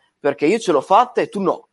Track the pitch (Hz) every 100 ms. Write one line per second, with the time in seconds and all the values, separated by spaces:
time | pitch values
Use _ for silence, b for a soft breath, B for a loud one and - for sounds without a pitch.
0 | b b 143 135 147 226 190 147 - 196
1 | 240 226 160 208 180 120 -